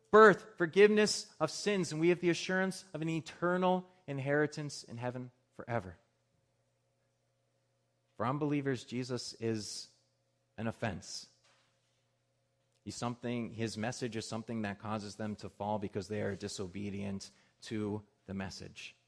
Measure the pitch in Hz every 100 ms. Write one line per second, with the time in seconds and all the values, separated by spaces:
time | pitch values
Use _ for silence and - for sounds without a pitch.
0 | _ 214 214 196 - - 170 185 208 208
1 | 202 - - - 156 - 202 196 170 156
2 | 170 175 175 160 - 185 190 185 - 151
3 | 160 160 - - 175 180 185 185 185 _
4 | - 139 135 147 147 156 147 - - 117
5 | 123 127 123 _ _ - - 117 90 85
6 | _ _ _ _ _ _ _ _ _ _
7 | _ _ _ _ _ _ _ _ _ _
8 | _ - 117 147 147 147 135 123 - 120
9 | 123 123 - - 113 110 101 - - _
10 | _ _ _ _ _ - 113 - 113 82
11 | - - - _ _ _ _ _ _ _
12 | _ _ _ _ _ _ _ _ 104 -
13 | 120 120 120 120 113 110 113 104 117 -
14 | 123 110 - 113 113 113 104 98 107 110
15 | 101 95 107 101 98 - 101 107 101 107
16 | 95 104 104 92 101 - 92 95 101 98
17 | 101 98 - _ _ _ - 110 104 104
18 | - _ - 95 92 - 95 - - -